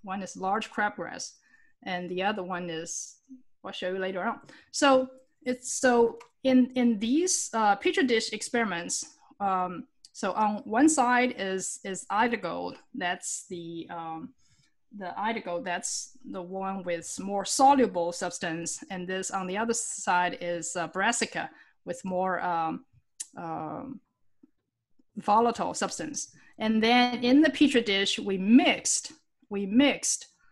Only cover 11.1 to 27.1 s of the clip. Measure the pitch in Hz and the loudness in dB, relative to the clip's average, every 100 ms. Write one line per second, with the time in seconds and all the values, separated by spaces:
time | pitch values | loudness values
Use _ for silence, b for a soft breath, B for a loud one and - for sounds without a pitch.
11.1 | 247 247 - 190 190 - - 196 185 - | 4 2 0 -4 -4 -6 -10 -10 -10 -2
12.1 | 202 233 220 175 175 180 - _ - 180 | 0 2 0 -4 -6 -8 -10 _ -6 -4
13.1 | 196 - - - 175 170 170 - 170 165 | -4 -8 -10 -10 -12 -10 -12 -12 -10 -10
14.1 | 160 - _ _ _ _ _ _ 202 180 | -10 -12 _ _ _ _ _ _ -12 -10
15.1 | - 220 226 180 175 185 180 - - - | -4 -4 -4 -4 -6 -4 -6 -6 -8 -10
16.1 | - - 190 175 190 190 196 180 170 - | -16 -12 -10 -8 -6 -6 -6 -4 -6 -6
17.1 | - 196 202 190 - 269 277 226 180 170 | -10 -6 -4 -2 4 6 6 4 0 -4
18.1 | 175 175 - 175 165 170 - - 185 180 | -4 -6 -6 -6 -6 -6 -10 -10 -10 -6
19.1 | 185 185 196 180 196 233 226 - - 208 | -6 -4 -6 -4 -4 -2 -2 -4 -6 0
20.1 | 180 180 - 175 170 165 180 165 190 220 | 2 0 -2 -6 -6 -6 -6 -4 -2 0
21.1 | - - 208 160 b b b 180 175 185 | 0 -2 -4 -8 b b b -10 -8 -4
22.1 | 180 185 175 180 170 160 - _ _ _ | -2 -2 -2 -2 -2 -2 -6 _ _ _
23.1 | - - - 165 165 156 - - 208 _ | -18 -16 -12 -10 -8 -8 -10 -12 -14 _
24.1 | _ _ _ _ _ _ _ _ _ _ | _ _ _ _ _ _ _ _ _ _
25.1 | 214 - 214 240 226 175 165 185 - 160 | -6 2 4 4 0 -4 -4 -6 -6 -8
26.1 | - - b b b 220 220 220 247 247 | -8 -12 b b b 0 2 4 6 4